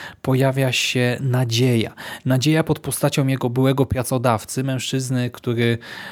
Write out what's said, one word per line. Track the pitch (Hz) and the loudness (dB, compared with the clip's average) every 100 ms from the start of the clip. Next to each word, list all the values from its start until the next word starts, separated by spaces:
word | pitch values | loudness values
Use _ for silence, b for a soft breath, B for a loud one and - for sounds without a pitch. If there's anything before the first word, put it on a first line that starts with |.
| B B | B B
pojawia | - 131 135 131 131 | 0 2 2 2 0
się | - - 131 123 120 | 0 0 0 0 0
nadzieja. | 135 123 123 113 127 117 - - B B | 0 0 0 2 2 2 0 -8 B B
Nadzieja | 131 127 147 156 | 0 2 4 2
pod | 160 147 | 0 -2
postacią | 139 - 143 - 135 | -2 -2 0 2 0
jego | 131 127 | 0 0
byłego | 127 131 135 131 | 2 2 2 0
pracodawcy, | 131 120 127 123 110 - 131 | 0 -2 0 2 0 -2 -4
mężczyzny, | 135 131 - 135 127 127 120 | -2 -4 -4 -4 -2 -2 -2
który, | - 123 117 117 117 B B B | -4 -4 0 2 0 B B B